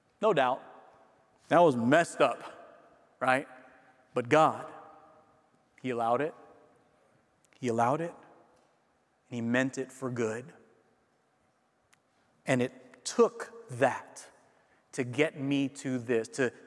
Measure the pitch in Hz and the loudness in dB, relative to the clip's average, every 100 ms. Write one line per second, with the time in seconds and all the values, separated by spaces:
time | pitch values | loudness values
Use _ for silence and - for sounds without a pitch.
0 | _ _ 220 160 127 131 - - - - | _ _ 0 2 2 -2 -8 -20 -20 -20
1 | _ _ _ _ _ 151 170 123 117 156 | _ _ _ _ _ 6 6 4 4 4
2 | 165 - 139 117 - - - - - _ | 2 2 0 0 -12 -20 -20 -20 -20 _
3 | _ _ 131 131 - - - - _ _ | _ _ 0 0 -2 -16 -20 -20 _ _
4 | _ 131 123 151 151 110 - - - - | _ -6 2 4 4 2 -10 -18 -20 -20
5 | - - _ _ _ _ _ _ 127 117 | -20 -20 _ _ _ _ _ _ -8 -4
6 | 117 123 151 - - - _ _ _ _ | 0 0 -2 -8 -20 -20 _ _ _ _
7 | _ _ _ _ _ _ 123 113 117 151 | _ _ _ _ _ _ -4 0 0 0
8 | 170 - - - _ _ _ _ _ _ | -6 -12 -20 -20 _ _ _ _ _ _
9 | _ _ _ 120 117 127 131 135 131 - | _ _ _ -8 -2 0 0 -4 -10 -10
10 | 131 123 110 117 139 - - _ _ _ | -8 -4 -4 -6 -12 -20 -20 _ _ _
11 | _ _ _ _ _ _ _ _ _ _ | _ _ _ _ _ _ _ _ _ _
12 | _ _ _ _ - 131 127 - - - | _ _ _ _ -2 -2 -2 -6 -20 -16
13 | - - 220 - - - - 120 127 - | -8 0 0 0 -14 -16 -16 -2 -2 -2
14 | - - - _ _ _ _ _ _ - | -10 -20 -20 _ _ _ _ _ _ -8
15 | 123 120 156 156 139 139 139 139 139 127 | -6 0 -2 -2 -4 -2 -2 -6 -6 -6
16 | 117 117 113 - 123 - | -2 -2 -2 -2 -4 -4